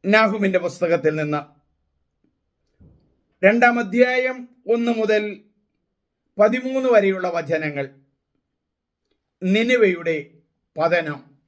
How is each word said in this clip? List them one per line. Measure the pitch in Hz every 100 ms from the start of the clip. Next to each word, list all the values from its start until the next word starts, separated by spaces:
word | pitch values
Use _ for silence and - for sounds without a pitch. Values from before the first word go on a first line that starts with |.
| 190
നാഹുമിന്റെ | 220 220 208 196 185
പുസ്തകത്തിൽ | 175 - 170 165 151 156
നിന്ന് | 151 147 143 _ _ _ _ _ _ _ _ _ _ _ _ _ - _ _ _ _ _ 190
രണ്ടാം | 233 240 240
അധ്യായം | 208 233 247 254 254 254 247 _ -
ഒന്ന് | 233 233
മുതൽ | 226 214 214 208 196 _ _ _ _ _ _ _ _ _ -
പതിമൂന്ന് | 214 254 254 262 262
വരെയുള്ള | 226 196 190 180
വചനങ്ങൾ. | 170 151 160 156 143 135 - _ _ _ _ _ _ _ _ _ _ _ _ _ _
നിനിവയുടെ | 185 202 233 247 208 175 165 156 139 _ _ _ _ 156
പതനം. | 165 170 156 139 - _